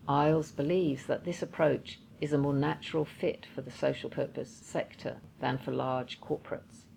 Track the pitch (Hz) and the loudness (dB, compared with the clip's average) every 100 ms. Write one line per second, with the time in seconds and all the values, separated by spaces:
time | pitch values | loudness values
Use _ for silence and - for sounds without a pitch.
0 | - 143 151 160 147 - 143 185 165 131 | 0 4 6 4 2 -2 2 2 2 0
1 | - - 175 175 - - 156 131 - - | -2 -2 -2 -4 -4 4 4 4 -2 -14
2 | - - 147 147 143 139 147 - - 160 | -18 -6 0 4 4 4 2 0 -2 -2
3 | 147 - 170 - - - 123 - 135 135 | -2 0 -2 -2 -8 -10 -10 -2 0 0
4 | 117 - 135 131 127 - - 156 - - | -4 -4 -4 -4 -10 -12 -6 -4 -4 -6
5 | - - - - 131 131 - 127 131 127 | -8 -8 -14 -6 -2 -2 -2 -2 -2 -2
6 | 123 - - 147 - - - - - | -4 -10 -6 -6 -4 -10 -10 -20 -20